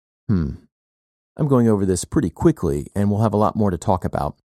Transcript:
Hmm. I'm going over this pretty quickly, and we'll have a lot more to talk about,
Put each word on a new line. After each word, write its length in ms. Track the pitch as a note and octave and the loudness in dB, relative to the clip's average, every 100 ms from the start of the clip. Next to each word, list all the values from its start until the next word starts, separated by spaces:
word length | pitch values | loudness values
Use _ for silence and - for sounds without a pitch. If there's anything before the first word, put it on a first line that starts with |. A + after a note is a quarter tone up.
| _ _ - | _ _ -2
Hmm. 220 | F#2+ C#2+ D2 _ _ _ _ _ _ _ - | -2 -2 -8 _ _ _ _ _ _ _ -4
I'm 120 | D3+ | 0
going 180 | B2+ A#2 | 2 4
over 180 | G2+ | 2
this 200 | G2 F2+ | 2 -2
pretty 260 | - D#3+ F#2+ | -2 -2 -2
quickly, 560 | - E3+ - E2+ C#2+ - | 0 0 2 -2 -4 -4
and 160 | G2+ G2+ | -2 -2
we'll 120 | G2+ | 0
have 120 | A2+ | 0
a 40 | G#2 | 2
lot 180 | G#2 - | 0 0
more 140 | G2+ | -2
to 60 | F2 | -2
talk 280 | - F#2 | -2 -2
about, 320 | F2 - C#2+ - _ | -2 -4 -6 -8 _